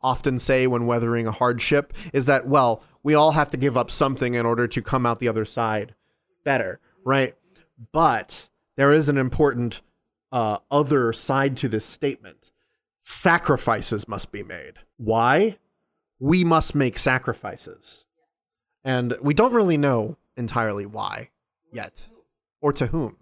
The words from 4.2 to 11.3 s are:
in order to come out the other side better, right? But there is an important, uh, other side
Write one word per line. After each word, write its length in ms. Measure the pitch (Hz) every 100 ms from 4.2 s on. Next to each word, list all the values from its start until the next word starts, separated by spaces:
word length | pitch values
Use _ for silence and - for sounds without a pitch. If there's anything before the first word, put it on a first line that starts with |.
| 127
in 120 | 120 117
order 200 | 117 120
to 140 | -
come 240 | - 131 120
out 140 | 113
the 80 | 120
other 160 | 110 107
side 480 | - 113 107 104 _ _ _ _ _ -
better, 340 | 135 101 87 _ _
right? 320 | - 135 131 - _ _ _ _ 113
But 560 | 156 165 117 - - - _ _ -
there 160 | 139
is 160 | 151 143
an 80 | 139
important, 640 | 131 - 151 120 120 - _ _ _ _ _
uh, 280 | 127 110 104 _
other 400 | 143 147 143 117
side 460 | 117 -